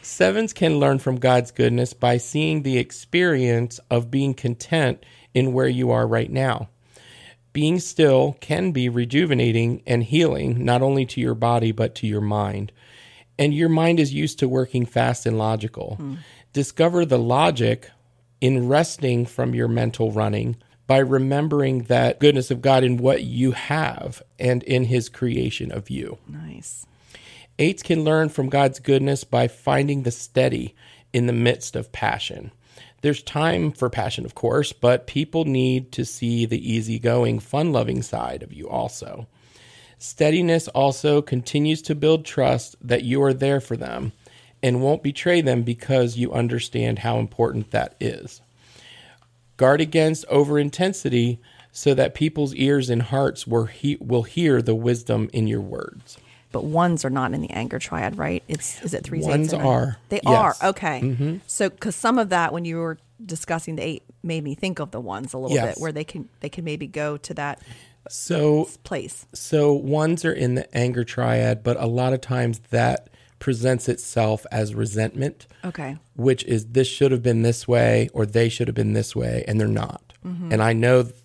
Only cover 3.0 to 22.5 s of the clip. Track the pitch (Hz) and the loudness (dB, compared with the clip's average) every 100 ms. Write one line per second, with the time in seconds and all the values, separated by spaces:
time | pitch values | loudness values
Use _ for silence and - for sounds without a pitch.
3 | - 175 180 147 123 117 120 - _ 120 | -4 0 2 2 2 2 0 -6 _ -2
4 | 117 135 139 127 127 117 - 165 135 - | 0 0 0 -2 -4 -4 -2 0 0 -2
5 | - - - 135 131 127 131 123 127 117 | -10 -20 -4 0 2 2 2 2 2 2
6 | 117 117 113 135 131 117 107 _ _ - | 2 0 0 -2 -2 -2 -6 _ _ -20
7 | - - - - _ 147 151 180 170 - | -20 -20 -20 -20 _ 0 2 2 -2 4
8 | 156 131 139 139 - 156 185 139 123 120 | 6 6 4 -2 -4 -2 0 0 0 0
9 | 120 135 175 127 120 113 117 120 - 120 | 0 2 2 2 2 2 0 -2 0 0
10 | 113 151 165 - 139 120 123 123 135 139 | 2 2 2 2 -2 -2 2 2 2 2
11 | 123 - 127 117 117 120 113 110 117 - | 0 -2 -2 0 2 2 0 0 -4 -2
12 | 113 104 104 104 101 104 104 _ - - | -4 -2 -2 -2 -2 -4 -10 _ -20 -20
13 | - - _ - 147 147 165 160 165 170 | -20 -20 _ -2 0 2 2 4 4 4
14 | 143 139 151 - 131 131 127 127 120 - | 2 0 -4 -2 0 0 0 -2 0 0
15 | 120 123 117 113 110 110 104 - 101 107 | 0 0 -2 0 0 -2 -4 -8 -10 -8
16 | 143 147 151 - _ 139 139 - 165 175 | -8 -10 -14 -20 _ -4 -4 2 2 4
17 | 165 123 117 127 170 139 113 117 - _ | 2 2 2 4 2 2 0 0 -6 _
18 | _ _ _ _ 123 135 120 143 165 - | _ _ _ _ 0 2 2 2 2 -2
19 | 143 120 120 - 123 120 120 117 117 117 | 0 0 0 -2 -2 0 0 0 -2 0
20 | 113 107 107 104 117 117 _ _ - 135 | -2 0 0 0 -2 -6 _ _ 2 4
21 | 135 131 135 139 151 147 135 131 117 123 | 4 2 2 0 2 2 2 0 0 2
22 | 123 - 147 139 123 | 2 6 4 4 0